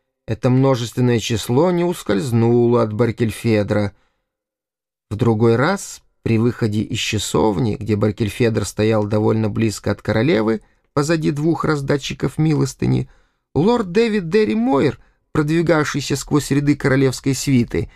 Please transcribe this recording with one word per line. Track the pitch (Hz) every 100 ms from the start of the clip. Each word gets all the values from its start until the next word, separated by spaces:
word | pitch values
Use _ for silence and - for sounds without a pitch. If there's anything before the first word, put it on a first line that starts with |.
| _ _ -
Это | 113 131
множественное | 127 135 127 120 - 123 120
число | - 113 - 123 180
не | 175
ускользнуло | 175 175 - 202 143 117 117 120 120 120
от | 113
Баркельфедро. | 107 113 - 113 - 120 107 101 104 101 - _ _ _ _ _ _ _ _ _ _ -
В | 101
другой | 117 110 117 113
раз | 151 196 - - _ _ -
при | 113
выходе | 120 - 113 104
из | - 107
часовни, | - 107 - - 110 104 120 -
где | 104 104
Баркельфедро | 110 - 104 - 117 110
стоял | 101 - 107 110 104
довольно | 107 110 110 110
близко | 107 113 - -
от | 101
королевы, | - 107 127 110 110 110 _ _ _
позади | - 147 170 160
двух | 143 160 156
раздатчиков | - 147 139 147 - - 139 -
милостыни, | 156 143 135 - - 64 - - _ _ _
лорд | 131 190 240 190
Дэвид | 185 233 208 165
Дерри | 208 214
Мойер, | 220 240 277 143 - _ _ _
продвигавшийся | 156 151 165 165 160 147 147 131 135
сквозь | - 147 -
ряды | 139 143 147
королевской | 143 131 135 123 139
свиты, | 131 - 127 117 85 -